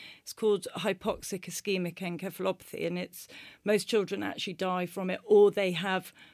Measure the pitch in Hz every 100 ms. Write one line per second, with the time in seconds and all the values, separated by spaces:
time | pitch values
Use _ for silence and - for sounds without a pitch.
0 | - - - - 220 202 - - 196 185
1 | 214 - - 185 - - - 185 175 170
2 | 185 170 190 - 190 180 - - 165 180
3 | 180 - - - - - 202 208 - 226
4 | 190 196 202 - - 170 190 180 180 196
5 | 185 185 - 208 202 202 190 170 190 185
6 | - - -